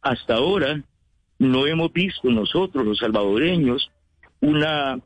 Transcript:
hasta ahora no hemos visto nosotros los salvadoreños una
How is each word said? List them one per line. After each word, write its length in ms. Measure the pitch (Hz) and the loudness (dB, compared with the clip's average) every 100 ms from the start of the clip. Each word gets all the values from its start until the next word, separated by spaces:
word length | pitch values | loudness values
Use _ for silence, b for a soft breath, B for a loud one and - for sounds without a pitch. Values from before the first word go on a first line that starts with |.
hasta 340 | - 120 - 117 | -2 -4 -2 0
ahora 480 | 147 196 139 151 139 _ _ _ _ _ | 0 0 -2 -4 -8 _ _ _ _ _
no 280 | 135 127 139 | 2 2 2
hemos 260 | 165 165 | 0 -2
visto 360 | 175 190 - 127 | 0 -2 -2 0
nosotros 560 | 117 101 165 185 143 110 | 0 0 -2 -2 -2 -2
los 120 | 104 | 0
salvadoreños 920 | 110 107 101 104 156 180 135 123 - _ _ _ - _ | 0 0 0 0 0 2 0 0 -4 _ _ _ -20 _
una 580 | 147 151 151 151 139 127 | 0 2 0 0 -2 -4